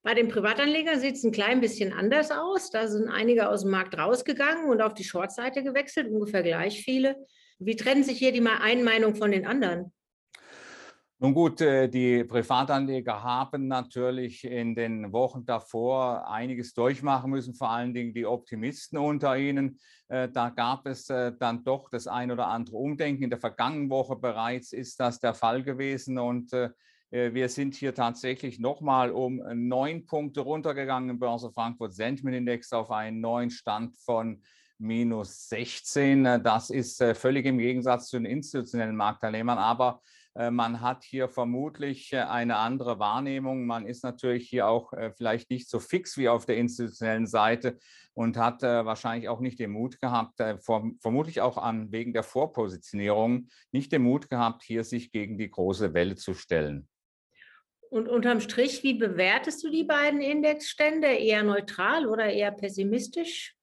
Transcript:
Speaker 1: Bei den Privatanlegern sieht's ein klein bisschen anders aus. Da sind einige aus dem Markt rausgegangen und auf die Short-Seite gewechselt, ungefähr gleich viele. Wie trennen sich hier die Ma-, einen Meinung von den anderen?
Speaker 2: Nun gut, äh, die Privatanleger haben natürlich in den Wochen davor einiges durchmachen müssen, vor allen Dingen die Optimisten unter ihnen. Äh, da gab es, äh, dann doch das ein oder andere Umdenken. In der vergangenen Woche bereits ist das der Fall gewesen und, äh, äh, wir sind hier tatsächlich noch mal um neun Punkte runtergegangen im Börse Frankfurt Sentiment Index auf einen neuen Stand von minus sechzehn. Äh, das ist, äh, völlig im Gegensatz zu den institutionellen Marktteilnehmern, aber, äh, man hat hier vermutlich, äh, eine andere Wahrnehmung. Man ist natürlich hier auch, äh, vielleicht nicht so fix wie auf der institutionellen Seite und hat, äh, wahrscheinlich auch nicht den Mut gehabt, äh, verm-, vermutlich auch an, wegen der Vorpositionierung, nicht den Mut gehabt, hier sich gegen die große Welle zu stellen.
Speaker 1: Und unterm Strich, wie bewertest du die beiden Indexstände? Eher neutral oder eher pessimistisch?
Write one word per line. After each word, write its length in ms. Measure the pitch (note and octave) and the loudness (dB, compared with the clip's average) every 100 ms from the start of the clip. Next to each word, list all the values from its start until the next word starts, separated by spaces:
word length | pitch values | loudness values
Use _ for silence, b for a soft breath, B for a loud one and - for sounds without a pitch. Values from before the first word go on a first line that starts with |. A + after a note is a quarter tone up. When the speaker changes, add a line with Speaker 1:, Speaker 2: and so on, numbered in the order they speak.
Speaker 1:
Bei 120 | G#3+ | 4
den 160 | A#3 A3+ | 4 4
Privatanlegern 680 | G#3+ G#3 A3+ C#4+ D#4 D#4+ D4 | 2 2 2 2 2 2 2
sieht's 280 | C4+ C#4 A#3 | 0 0 0
ein 80 | |
klein 260 | G#3 G3+ B3+ | 2 4 4
bisschen 320 | A3+ A3 G3 | 2 0 -2
anders 400 | E3+ G3+ D4 D4+ | 0 4 4 4
aus. 380 | D4 E4+ F#4+ - | 0 0 -2 0
Da 160 | A3 A3+ | -2 0
sind 220 | G#3 A3 | 0 0
einige 400 | G3 A3+ A#3+ G3+ | 2 4 4 4
aus 140 | G#3 | 2
dem 80 | F#3+ | 2
Markt 260 | F#3+ F#3 D#3+ | 0 0 0
rausgegangen 720 | E3 B3 - D4 C#4+ E4 D#4 | 2 2 0 0 2 2 2
und 120 | A3 | 4
auf 120 | A3 | 2
die 100 | G#3+ | 0
Short-Seite 580 | F#3 F3 G3 - B3 B3+ | -6 -4 -4 -4 -4 -2
gewechselt, 480 | C4+ C4 C#4 - A#3+ | 0 -2 0 -2 0
ungefähr 320 | G#3+ G#3 G3+ | -2 0 0
gleich 400 | E3+ E3 F#3 G#3 | 2 0 -2 -4
viele. 360 | - C4 C4 C4+ B B B B | -2 2 2 0 B B B B
Wie 160 | F#3+ A3 | -4 0
trennen 300 | B3 C#4 C4+ | 4 4 4
sich 120 | B3 | 4
hier 140 | C4 | 2
die 80 | B3 | 4
Ma-, 220 | A#3 A3 | 4 4
einen 240 | G#3+ B3 A#3+ | 4 4 4
Meinung 300 | A3+ A3 G#3+ | 6 4 4
von 160 | G#3+ | 2
den 140 | G3 F#3 | 2 2
anderen? 460 | C4 G3 F3 F#3 _ _ _ _ B B B B B B B B _ | 0 2 0 -6 _ _ _ _ B B B B B B B B _
Speaker 2:
Nun 160 | C3 | 2
gut, 260 | C#3+ E3 E3 | 6 4 6
äh, 300 | D#3+ C3+ B2+ | 6 6 4
die 340 | B2+ B2+ A#2+ | 4 4 4
Privatanleger 1000 | A#2+ A#2+ A2+ B2+ C#3 C#3 C3+ C3 A#2+ G#2+ | 2 -2 2 2 4 2 2 -2 -2 -4
haben 460 | A#2+ B2 C3 C#3+ C3+ | -2 -2 -2 -4 -2
natürlich 760 | C3 B2 B2+ B2+ B2+ B2 B2 B2+ | -2 -4 -2 -2 -2 -6 -8 -8
in 280 | B2 A#2 | -4 -2
den 380 | A2+ A2+ A2 G#2 | -2 -2 -4 -4
Wochen 340 | G#2+ B2+ B2+ A#2+ | 0 0 -2 -4
davor 880 | A#2 - A2+ A#2+ C3 B2+ A#2 - | -4 -4 -4 0 0 0 -2 -6
einiges 420 | G#2+ B2 B2 A#2+ | -6 -6 -6 -8
durchmachen 580 | - B2 C3 C#3+ C3 C3 | 0 0 2 0 0 0
müssen, 220 | C3+ B2 | -4 -4
vor 160 | A#2+ A#2+ | -6 -2
allen 240 | A#2 B2 | -2 -2
Dingen 200 | B2 A#2+ | -4 -6
die 120 | A2+ A2 | -4 -2
Optimisten 720 | B2 - A2 A#2 D3 - D#3 | -2 -4 -6 -6 -8 -8 -2
unter 400 | D3 D3 C#3 C3 | 0 2 2 2
ihnen. 440 | C#3 C#3 C#3 C#3 b b _ | 0 0 -2 -4 b b _
Äh, 220 | B2+ B2+ | -4 -2
da 180 | B2+ A#2+ | -2 -2
gab 400 | A#2+ A#2+ C3+ C#3 | 0 -2 -2 -6
es, 220 | B2 - | -10 -4
äh, 240 | B2+ B2 A#2+ | -2 -2 -2
dann 280 | A#2+ A#2 A#2+ | -2 -2 -2
doch 240 | C3+ - | -2 -4
das 180 | A#2+ - | -8 -6
ein 240 | A#2+ B2 | -4 -4
oder 160 | A#2+ G2 | -2 -2
andere 300 | A2+ A#2 G#2+ | -2 -6 -6
Umdenken. 460 | C#3 D3 D3 C#3 | -6 -2 -2 -2
In 60 | B2+ | -2
der 100 | A#2+ | -2
vergangenen 500 | A#2 - B2 D3+ C#3 | -6 -2 -2 0 -2
Woche 260 | C3 C3 B2 | 0 -2 -2
bereits 560 | B2 G#2+ A#2 B2+ B2 | -4 -2 -4 -4 -8
ist 260 | B2 B2 - | -12 -12 -2
das 180 | B2 A#2+ | -2 0
der 140 | A#2+ | -2
Fall 280 | G#2+ A2+ B2 | 2 0 0
gewesen 560 | C3 C3 C#3 C3+ C3+ B2+ | -4 -4 -4 -4 -4 -2
und, 360 | A#2+ B2 A#2+ | -2 -2 -2
äh, 160 | B2+ A#2+ b b b _ | -2 -2 b b b _
äh, 220 | B2 A#2+ | -2 -2
wir 160 | A#2+ B2+ | 0 -2
sind 260 | B2+ C#3 C3+ | -2 -4 -2
hier 180 | C#3 | -6
tatsächlich 640 | B2+ A#2+ A#2+ B2+ C3 C3+ A#2+ | -2 -2 -2 -6 -6 -8 -4
noch 200 | A#2 A#2 | -4 -2
mal 320 | D3+ C3 B2 | 2 2 2
um 300 | G2 B2+ C3 - | 0 -2 -4 -6
neun 520 | A#2+ A#2+ B2+ C#3 E3 E3+ | -4 0 0 0 -4 -4
Punkte 340 | D#3 D3 C#3+ | -4 -4 -6
runtergegangen 680 | C3+ D#3 D#3 C#3 C3+ C3 B2+ | -4 -2 -2 -4 -2 -2 -2
im 100 | A#2+ | -2
Börse 320 | B2 A#2 A#2 | -2 -2 -6
Frankfurt 420 | A#2 A2+ A#2+ A2+ | -6 -6 -4 -10
Sentiment 440 | F#2 A2+ C3+ C3+ B2+ | -4 -4 -2 -4 -2
Index 340 | B2 A#2+ - | -2 -2 -2
auf 200 | A#2+ A2 | -4 -2
einen 280 | G#2+ A2 A2 | -4 -4 -4
neuen 300 | A2+ A#2+ A#2+ | -2 0 -2
Stand 480 | A#2+ - G#2+ A#2 _ | -4 -6 -4 -6 _
von 440 | - A#2 A2+ G#2 b b b _ | -2 -2 -2 -8 b b b _
minus 720 | A2 A2+ A#2 A2+ G2+ - - | -4 0 0 0 -6 -12 -8
sechzehn. 760 | A2 A#2+ - - C#3+ C#3 C3+ C3 | -8 -6 -10 -4 2 6 6 6
Äh, 160 | A#2+ | 6
das 280 | A#2 A2 - | 4 2 0
ist, 320 | C3+ A#2+ - | -4 -4 2
äh, 120 | A#2+ | 2
völlig 320 | A2 C3 C#3 C3+ | 4 2 2 2
im 120 | B2+ | 2
Gegensatz 500 | A#2+ B2+ B2 B2 - | 2 2 2 0 0
zu 100 | B2 | -4
den 80 | A2 | -2
institutionellen 680 | C3+ D3 C#3 A2+ A#2+ A2 A2 | -4 -4 -6 -4 -4 -2 0
Marktteilnehmern, 640 | G#2 G#2 A2+ A2 A#2 A#2 | -2 0 -4 -2 -2 2
aber, 440 | G#2+ A#2+ B2+ B2 b b b - | 2 2 0 -2 b b b -4
äh, 160 | A#2+ | -2
man 300 | A#2+ A#2 A#2 | 0 0 -2
hat 220 | B2 B2+ | -4 -4
hier 240 | - C3+ B2+ | -8 -4 -4
vermutlich, 840 | - A#2+ B2 D3+ D3 C#3+ C3+ - | -2 -2 -2 -6 -6 -8 -8 -6
äh, 60 | C3 | -4
eine 380 | G2+ A#2+ A#2+ G#2+ | -2 -2 0 0
andere 420 | A2+ C3 A#2+ G#2+ | 0 -2 -4 0
Wahrnehmung. 680 | G#2 A#2 C#3 C3+ C3 C3 A#2+ | 0 0 -2 -4 -4 -4 -2
Man 220 | A#2 G#2+ | -4 -6
ist 160 | B2 | -8
natürlich 440 | B2+ B2 B2+ B2 B2 | -8 -4 -2 -2 -2
hier 200 | B2 G#2 | 0 4
auch, 260 | A2+ A#2 | 2 0
äh, 180 | - A2+ | -8 -8
vielleicht 380 | - A#2+ A#2+ - | -4 -2 -2 -4
nicht 180 | B2+ B2 | -8 -4
so 120 | A2+ | -6
fix 360 | - F#3 F#3 - | -2 -4 -4 0
wie 140 | B2 | 2
auf 160 | A#2 A2+ | 2 2
der 120 | A#2 | 0
institutionellen 680 | A#2+ A#2+ A#2 - A2+ A2+ A2 | 0 -2 -8 -4 -2 0 0
Seite 540 | A2 A2 A#2+ B2 - B B B | 2 4 2 -2 -6 B B B
und 240 | - A2+ A#2 | -4 -2 2
hat, 240 | A#2 A#2+ | 0 0
äh, 240 | B2+ A#2+ A2 | 0 2 0
wahrscheinlich 440 | A2 A#2+ A#2 A2 | -4 -4 -6 -4
auch 100 | A#2 | -4
nicht 180 | B2+ B2 | -6 -4
den 140 | A2 | -6
Mut 280 | G#2 B2+ - | -4 -6 -4
gehabt, 400 | B2+ A#2+ A2+ - | -2 0 -2 -4
äh, 200 | A2 G2+ | -4 -4
verm-, 400 | - A2 A2+ A#2+ | -2 -2 -2 -4
vermutlich 400 | A2+ B2+ D#3+ E3 | 0 0 0 0
auch 160 | B2+ B2 | 0 0
an, 340 | A#2 A2+ G#2+ | -4 -4 -6
wegen 220 | A2 A#2 | -6 -2
der 80 | A#2 | -4
Vorpositionierung, 1300 | A2 B2+ D#3 B2+ G#2 F2+ - G#2 G2+ G#2 A2+ B2+ B2+ b b | -2 -2 -2 -2 -4 -6 -8 -4 0 2 4 0 -4 b b
nicht 200 | C3 C#3 | -4 0
den 120 | D3+ | 2
Mut 260 | A#2+ C#3 - | 4 2 0
gehabt, 320 | B2 A#2 A#2 | 0 0 -2
hier 220 | - A2+ | -6 -6
sich 280 | A2+ A#2+ A#2+ | -4 -6 -6
gegen 280 | A2 G#2 G#2 | -6 -6 -6
die 100 | G#2 | -8
große 460 | - F#2 F#2 G2+ E2 | -2 0 0 0 2
Welle 200 | F2+ F#2 | 0 -2
zu 200 | - F#2 | -8 -8
stellen. 520 | - E2+ D2+ C#2+ C#2+ _ _ _ _ b b b _ _ - | -2 0 0 -4 -12 _ _ _ _ b b b _ _ -6
Speaker 1:
Und 160 | A3+ A#3+ | -4 0
unterm 320 | A#3+ A#3+ A3+ | 2 4 2
Strich, 440 | G#3 - C4+ - | 0 0 0 2
wie 100 | C4+ | 0
bewertest 680 | A#3 G#3+ F3+ F#3 A3+ D#4 - | 2 0 4 4 4 0 -6
du 80 | D#4 | -2
die 120 | D#4+ | -2
beiden 380 | D#4+ D4 D4 C#4+ | 2 2 4 2
Indexstände? 840 | C#4 D4+ D4+ D4+ D4+ - D4+ D#4+ D4+ | 0 2 2 2 -6 2 2 4 4
Eher 340 | A#3+ A3 G#3+ | 4 4 4
neutral 640 | G#3 G3+ G#3 - G3 D#4+ B3+ | 4 2 -2 -2 2 2 2
oder 200 | A3 A3 | 2 0
eher 260 | G3+ G3+ | 2 0
pessimistisch? 1040 | G3+ G3+ G3 G3 A#3 - E4+ E4+ - - _ | -2 -6 -2 0 0 -2 -6 -4 -6 -12 _